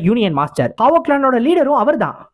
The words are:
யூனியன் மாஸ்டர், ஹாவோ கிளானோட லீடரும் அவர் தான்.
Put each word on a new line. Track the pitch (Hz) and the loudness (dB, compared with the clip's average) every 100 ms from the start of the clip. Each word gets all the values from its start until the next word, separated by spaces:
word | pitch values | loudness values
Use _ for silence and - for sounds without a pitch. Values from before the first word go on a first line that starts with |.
யூனியன் | 170 233 202 143 | 0 0 0 -2
மாஸ்டர், | 147 - 123 - | -4 -2 -4 0
ஹாவோ | 233 330 | 2 2
கிளானோட | - 285 269 247 | 0 0 0 0
லீடரும் | 247 349 269 285 | 0 0 2 0
அவர் | 220 285 | 0 0
தான். | 160 - - | -4 -8 -18